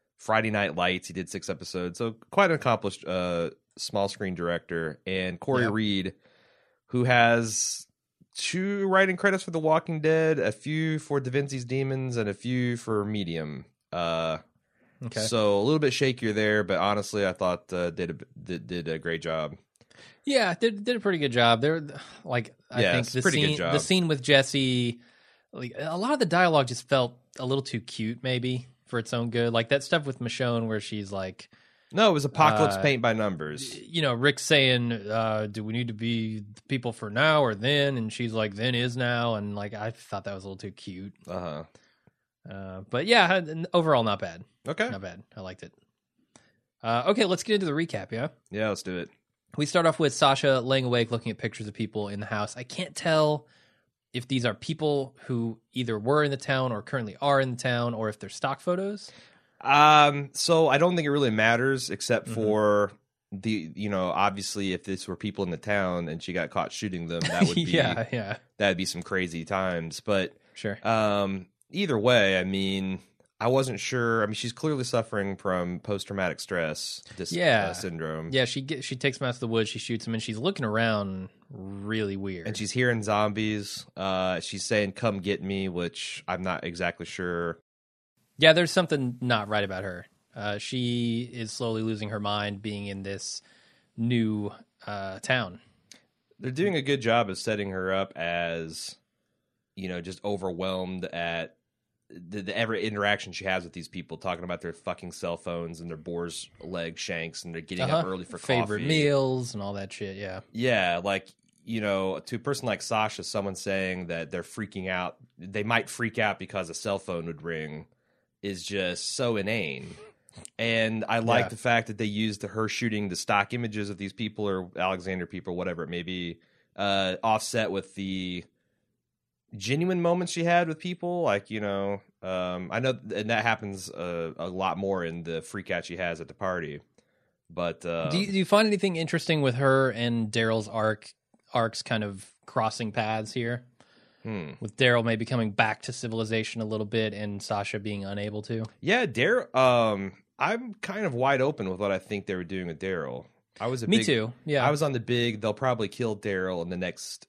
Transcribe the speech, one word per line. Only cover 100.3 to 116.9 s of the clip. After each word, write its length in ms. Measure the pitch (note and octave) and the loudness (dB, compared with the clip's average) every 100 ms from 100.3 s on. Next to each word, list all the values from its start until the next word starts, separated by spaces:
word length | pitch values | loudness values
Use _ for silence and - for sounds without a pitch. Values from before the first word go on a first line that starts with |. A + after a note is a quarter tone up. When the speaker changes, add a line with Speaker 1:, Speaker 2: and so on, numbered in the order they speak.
| G2+ F#2 E2+ F#2 F#2 F#2 F#2 F2+ | -4 -4 -4 -2 -2 -4 -6 -6
Speaker 1:
at 500 | E2+ E2+ E2 D#2+ - _ _ _ _ _ | -4 -4 -4 -6 -12 _ _ _ _ _
the, 320 | F2+ E2+ G2+ | -20 -12 -8
the 140 | F#2+ G2 | -4 -2
every 280 | A2+ G#2+ | 0 0
interaction 480 | G#2+ G#2 G2+ G#2 - | -2 0 2 2 -2
she 120 | E2+ | -6
has 180 | F#2+ F#2 | -2 -2
with 80 | F2 | -4
these 160 | F2 D#2+ | -10 -12
people, 280 | F2+ D#2 E2 | -12 -12 -8
talking 280 | F#2 F2 | -6 -6
about 160 | F2+ F2 | -6 -8
their 100 | E2+ | -8
fucking 400 | D#2+ - F2 F2+ | -10 -8 -8 -10
cell 240 | - F2 E2+ | -8 -6 -6
phones 440 | - E2+ E2+ E2 | -6 -6 -6 -10
and 100 | E2+ | -12
their 60 | D#2+ | -10
boar's 520 | E2 E2+ E2+ D#2+ - - | -8 -6 -6 -8 -14 -16
leg 380 | D#2 F2+ E2 D#2+ | -10 -6 -6 -8
shanks 460 | - E2+ E2 - | -6 -6 -6 -8
and 100 | F2 | -10
they're 60 | E2 | -10
getting 240 | D#2 F2+ | -8 -2
up 60 | F2+ E3 | 0 0
Speaker 2:
Uh-huh. 40 | F#2+ | 0
Speaker 1:
early 160 | F#2+ | -4
for 140 | F2+ - | -8 -8
Speaker 2:
Favorite 400 | - B2 G#2 G#2 | 0 0 2 -2
Speaker 1:
coffee. 100 | C3 | 0
Speaker 2:
meals 640 | D#3 D3 C#3 C3+ C3 B2 | 2 4 4 2 0 -4
and 80 | G#2+ | -6
all 120 | G2+ | -8
that 180 | G2+ G2 | -8 -10
shit, 240 | - G2+ F#2+ | -10 -10 -8
yeah. 240 | G2 F#2 - | -10 -10 -10
Speaker 1:
Yeah, 480 | A2 B2+ A2 F2+ F2 | -4 0 2 2 0
like, 240 | G2 F#2+ - - _ _ | 0 -2 -4 -16 _ _
you 160 | - A2+ | -8 -4
know, 400 | G#2 G2 F#2+ F2 | 0 0 0 -4
to 160 | - A#2 | -6 -6
a 20 | |
person 260 | C#3+ C3+ B2 | -4 -2 -2
like 160 | G2 | -4
Sasha, 400 | - A2 G#2+ - | 0 0 0 -2
someone 320 | F#2 G#2 G2 | -6 -4 -4
saying 520 | F#2 - F#2+ F#2 F#2 E2+ | -4 -2 -2 -2 -4 -6
that 240 | E2 D#2+ | -6 -6
they're 120 | F2+ | -8
freaking 460 | - - G2+ F#2+ F#2 | -8 -10 -10 -8 -4
out, 280 | F#2 F2+ - - - | -4 -4 -8 -18 -18
they 240 | F2+ G#2+ | -8 -6
might 280 | G#2 A#2 - | 0 0 0
freak 280 | - A2+ A2+ | -4 -4 0
out 200 | G#2+ F#2+ | 0 0
because 320 | F#2+ G2 E2+ | -6 -6 -6
a 40 | |
cell 240 | D#2+ G#2+ | -6 -4